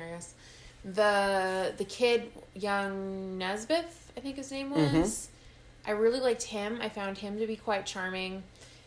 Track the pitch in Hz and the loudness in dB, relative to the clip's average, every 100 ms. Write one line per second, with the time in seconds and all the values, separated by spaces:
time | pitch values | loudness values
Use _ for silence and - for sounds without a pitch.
0 | 165 170 - - - - - - 196 190 | -8 -10 -12 -18 -20 -20 -20 -14 -4 4
1 | 208 202 196 196 185 190 185 - 196 - | 6 6 4 4 2 2 0 -2 -6 2
2 | 240 233 - - - 190 202 202 196 196 | 4 4 2 -12 -16 -6 0 0 0 -2
3 | 196 190 190 190 185 214 220 330 339 - | -4 -6 -6 -4 -4 -4 0 0 0 -10
4 | - - 269 269 269 269 277 285 139 160 | -18 -12 -10 -8 -8 -6 -2 2 4 4
5 | 196 - - - - - - - - 214 | 2 0 -8 -16 -20 -20 -20 -10 -2 4
6 | 226 262 254 226 - 214 202 233 220 214 | 4 4 2 2 -2 -4 -4 -4 -4 -4
7 | 196 196 208 208 220 214 - 202 190 196 | -6 -4 -6 -4 -4 -4 -2 -2 -2 -4
8 | 185 190 185 190 190 - - - | -4 -4 -4 -6 -10 -18 -20 -20